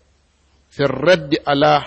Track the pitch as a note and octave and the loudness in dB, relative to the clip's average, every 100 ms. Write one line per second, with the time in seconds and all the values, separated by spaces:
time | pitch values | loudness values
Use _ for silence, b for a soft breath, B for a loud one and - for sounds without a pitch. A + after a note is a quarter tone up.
0 | _ _ _ _ _ _ _ - C#3+ B2+ | _ _ _ _ _ _ _ -4 -4 -2
1 | D3+ F#3 D3+ - - C#3+ D3+ D3 | 0 0 0 -6 -2 0 2 2